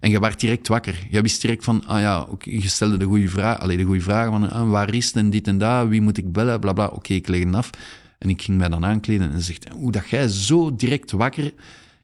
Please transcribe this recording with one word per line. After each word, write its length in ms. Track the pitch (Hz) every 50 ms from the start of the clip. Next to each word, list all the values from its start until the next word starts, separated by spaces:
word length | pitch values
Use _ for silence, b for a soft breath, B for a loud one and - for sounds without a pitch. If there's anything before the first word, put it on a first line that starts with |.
En 100 | - 107
je 100 | 104 107
werd 200 | 101 110 107 -
direct 280 | - 113 113 120 - -
wakker. 380 | 113 117 117 - 90 85 92 -
Je 100 | - 107 104
wist 180 | 113 - -
direct 240 | - 113 117 113 -
van: 220 | - 117 107 -
"Ah 140 | - - 104
ja, 200 | 101 104 98 85 -
oké, 280 | - 104 98 - -
je 180 | - 113 98 98
stelde 280 | - - 107 107 107
de 80 | 98 95
goede 240 | 95 101 104 101 92
vraag," 300 | 87 95 95 110 117 -
allee, 180 | - 92 90
de 80 | 90 92
goede 160 | 92 95 92
vraag 280 | 85 95 101 110 117 113
van: 220 | 107 107 104 98
"Ah, 200 | - 113 117 113
waar 240 | 104 104 101 101 107
is 120 | 120 117
het 100 | - -
en 140 | 120 107 104
dit 160 | 98 107 104 104
en 100 | 98 98
dat, 300 | 98 110 120 123 120 113
wie 120 | 107 110
moet 180 | 107 107 104 -
ik 140 | 90 92 85
bellen, 280 | 98 113 123 120 113
bla, 120 | 101 101 95
bla." 140 | 95 104
Oké, 280 | 101 - - - - 98
ik 140 | 92 87 -
leg 160 | 90 90 90
het 100 | 90 90
af. 160 | 107 127 - B B B B B B B B B B
En 100 | - 95
ik 140 | 95 87 -
ging 160 | - 98 95
mij 100 | 92 87
dan 160 | 82 82 82
aankleden 460 | 95 110 110 104 - 110 104 92 76
en 80 | 71 85
ze 60 | 85
zegt: 240 | 90 85 - - -
"Hoe 240 | - - 151 123 110
dat 160 | 104 95 -
jij 200 | - 117 139 117
zo 480 | 98 98 98 98 151 170 170 156 131
direct 340 | 110 - 120 139 139 - -
wakker, 420 | - 95 113 131 135 - 147 147 - b b b b b b b b b